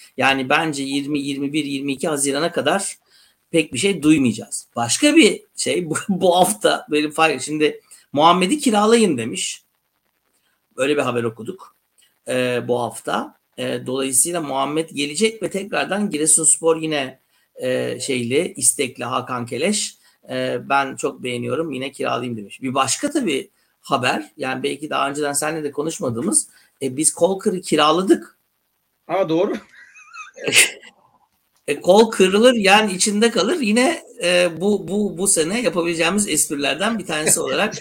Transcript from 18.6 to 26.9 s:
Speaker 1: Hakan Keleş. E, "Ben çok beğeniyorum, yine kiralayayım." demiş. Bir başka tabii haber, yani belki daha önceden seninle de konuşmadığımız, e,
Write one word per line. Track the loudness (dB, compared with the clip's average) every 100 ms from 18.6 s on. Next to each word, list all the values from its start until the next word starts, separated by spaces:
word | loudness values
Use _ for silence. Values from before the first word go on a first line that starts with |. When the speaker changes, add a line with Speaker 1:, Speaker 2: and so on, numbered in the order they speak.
| 0 0 -4 -4
Speaker 1:
Hakan | -4 -4 -4 -8 -6
Keleş. | -4 -2 -2 -6 -12 _ _ -10
E, | -6 -4 -6 -2
"Ben | -2 -2 -4
çok | -6 -6
beğeniyorum, | -8 -6 -4 -4 -4
yine | -6 -10
kiralayayım." | -6 -4 -4 -6 -8
demiş. | -12 -10
Bir | -4
başka | -2 -2 -2 -2
tabii | -2 -2 -4 -6 _ _ _
haber, | -4 0 0 -2 -6 -8
yani | -6 -4
belki | -6 -6 -4
daha | -2 -2
önceden | -2 -4
seninle | -2 -4 -4
de | -6
konuşmadığımız, | -4 -6 -4 -4 -2 -2 -2 -4 _ _ _
e, | -6